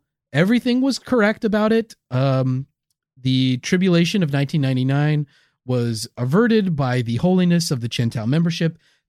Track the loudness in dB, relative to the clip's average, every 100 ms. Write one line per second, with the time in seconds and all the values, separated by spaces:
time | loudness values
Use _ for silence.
0 | _ _ _ 0 2 2 2 0 0 -2
1 | -2 2 2 0 -2 0 2 0 -2 -12
2 | -6 -2 0 0 0 -2 -8 _ _ _
3 | _ _ -2 0 0 -2 -2 0 2 2
4 | 2 0 -2 -2 -2 -2 -2 0 0 0
5 | 0 0 -4 _ _ _ -6 -2 -2 -4
6 | -8 -6 -2 2 4 2 0 -2 -2 -2
7 | -2 -2 0 2 2 2 0 -4 -6 -2
8 | -2 -2 -2 0 0 0 -4 -4 _ _